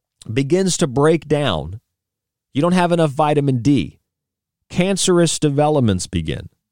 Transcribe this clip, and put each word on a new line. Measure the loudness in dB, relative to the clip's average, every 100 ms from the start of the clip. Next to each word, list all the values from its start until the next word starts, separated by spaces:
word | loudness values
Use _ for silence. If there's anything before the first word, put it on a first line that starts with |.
| _ _ -6
begins | -4 0 0 0 0
to | -2
break | 2 2 2 0
down, | -2 -2 -4 -6 -12 -18 _ _ _ _ _ _
you | -2
don't | 0
have | 2 2
enough | 2 0
vitamin | 0 0 0 0 0
D, | 2 0 0 -8 _ _ _ _ _ _ _
cancerous | -4 -2 0 2 2 2 0
developments | -2 0 0 2 2 0 -4
begin. | -6 -6 -8 -12 -20 _